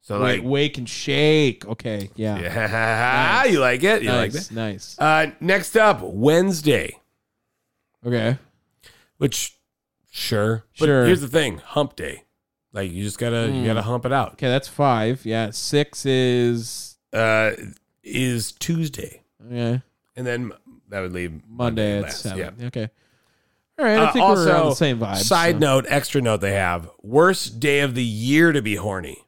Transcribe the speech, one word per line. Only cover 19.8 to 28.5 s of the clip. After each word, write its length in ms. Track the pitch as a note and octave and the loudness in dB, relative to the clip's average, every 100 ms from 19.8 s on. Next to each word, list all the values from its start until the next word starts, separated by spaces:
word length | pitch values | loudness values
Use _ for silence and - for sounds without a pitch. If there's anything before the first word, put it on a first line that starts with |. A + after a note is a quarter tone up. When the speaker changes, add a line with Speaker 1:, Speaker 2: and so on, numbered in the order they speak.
| - _ _ - | -6 _ _ -10
Speaker 1:
And 100 | B2+ | -6
then 240 | A#2+ A#2+ - - - _ | -6 -6 -12 -20 -20 _
that 100 | G2 | -8
would 120 | F#2 | -6
leave 180 | F2+ F2 D#2 - | -6 -8 -10 -18
Speaker 2:
Monday 0 | |
Speaker 1:
Monday 500 | A#2 A#2+ A2+ G#2 G2+ | -4 -4 0 -2 -2
Speaker 2:
at 40 | G2 | -4
Speaker 1:
last. 160 | - | -8
Speaker 2:
seven. 340 | G#2+ F#2+ D#2 G#2+ | -8 -8 -10 -10
Speaker 1:
Yeah. 60 | B2 | -10
Speaker 2:
Okay. 220 | B2 A2 _ _ _ _ _ _ _ _ - | -8 -8 _ _ _ _ _ _ _ _ -2
All 80 | C4 | 2
right, 140 | G#3+ | 4
I 60 | D#3 | 4
Speaker 1:
Uh, 60 | |
Speaker 2:
think 140 | B3 G3 | 4 4
we're 240 | G3+ E3+ | 6 4
on 60 | F3 | 4
Speaker 1:
also, 140 | D#3+ | 2
Speaker 2:
the 40 | C3+ | 2
same 240 | D#3 A#2+ | 0 0
vibe, 180 | A2 G2 | -2 -2
Speaker 1:
side 380 | G#2 F3 E3+ D#3 | 2 2 2 2
Speaker 2:
so. 40 | |
Speaker 1:
note, 260 | D3 C3+ - | 4 2 2
extra 340 | C#3+ - C#3+ | -2 0 0
note 200 | A#2+ G#2+ | 0 0
they 120 | G2 | 0
have. 360 | G2 F#2 F2 E2 _ | 0 0 -2 -8 _
Worst 560 | G2+ B2+ F3 F#3 - A2+ | 0 4 4 4 -4 -4
day 220 | D3 C#3+ | 0 2
of 120 | C#3+ B2 | 0 0
the 80 | |
year 480 | A#2+ G#2+ A#2 D3 E3+ | -2 -2 2 4 4